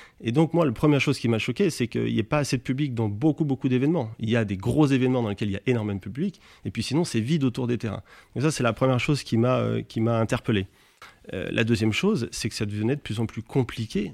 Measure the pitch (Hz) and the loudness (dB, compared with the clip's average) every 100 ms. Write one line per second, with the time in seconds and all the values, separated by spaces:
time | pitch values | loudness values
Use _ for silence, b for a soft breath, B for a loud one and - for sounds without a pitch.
0 | B _ 117 131 165 165 156 110 151 143 | B _ -2 2 2 4 2 4 4 4
1 | 147 131 120 113 - 123 196 - 120 117 | 2 0 2 0 0 0 0 0 -2 -2
2 | 113 117 104 151 139 127 - 131 147 117 | 0 0 0 0 0 -2 -2 -2 -2 0
3 | 107 101 156 143 151 127 135 123 143 170 | -2 2 0 2 -2 0 0 2 2 0
4 | 110 - 110 117 104 95 113 135 143 135 | -4 -4 0 0 0 -2 0 4 4 4
5 | 127 127 110 98 104 95 - 120 104 98 | 4 2 0 -2 -4 -2 0 0 0 -4
6 | 98 135 196 - b b - 117 - 143 | -6 -6 -6 -6 b b -8 -6 -2 0
7 | 175 117 113 160 131 131 120 117 113 92 | 0 -2 0 2 0 0 -2 -2 -4 -8
8 | - B B - 151 - 120 104 131 123 | -12 B B -2 -2 2 0 2 2 2
9 | - 143 - 113 123 123 113 113 110 117 | 2 -2 0 2 2 2 0 -2 -4 -2
10 | 113 113 110 123 - 104 98 B B B | 0 2 0 -2 0 0 -2 B B B
11 | B B - 92 85 101 113 107 110 - | B B -10 -8 -4 -2 0 2 2 2
12 | 196 175 117 - 110 - 104 104 113 147 | 0 0 -4 -6 -6 -4 -6 -2 -2 -2
13 | - 110 110 117 - 139 117 - 110 196 | -4 -4 -4 -6 -4 -2 -2 -4 -6 -4
14 | 190 | -6